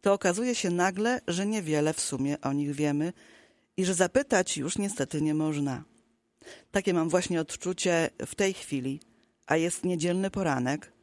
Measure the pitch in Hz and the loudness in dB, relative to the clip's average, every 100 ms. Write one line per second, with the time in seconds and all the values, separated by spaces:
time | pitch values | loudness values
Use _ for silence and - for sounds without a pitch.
0 | 202 196 - 185 247 240 185 175 185 185 | 2 2 2 0 0 0 0 2 2 2
1 | 220 247 - 170 202 220 160 151 151 156 | 0 0 -2 -2 0 -2 0 2 2 0
2 | - 135 139 143 139 143 143 143 147 147 | -4 -2 -2 -2 -2 -2 -2 0 0 2
3 | 160 - - - _ _ _ - 185 180 | -2 -4 -18 -20 _ _ _ -2 -2 2
4 | 180 202 185 202 185 - 143 - 202 208 | 2 2 4 2 2 -2 -2 -2 -2 -2
5 | 135 151 156 151 156 147 143 131 - _ | -2 0 0 2 0 0 -2 -4 -10 _
6 | _ _ _ _ - - _ 196 196 175 | _ _ _ _ -20 -20 _ -2 2 2
7 | 160 180 180 170 156 - 180 185 190 170 | 4 2 2 -2 -2 -6 -6 -2 2 2
8 | 165 _ - - 196 190 - 143 127 139 | 2 _ -10 0 0 0 -6 -4 -4 -8
9 | - _ _ _ - 160 165 - 185 175 | -12 _ _ _ -2 0 2 -2 -2 0
10 | 170 180 190 196 180 131 123 147 - _ | 0 0 -2 -2 0 0 0 -2 -6 _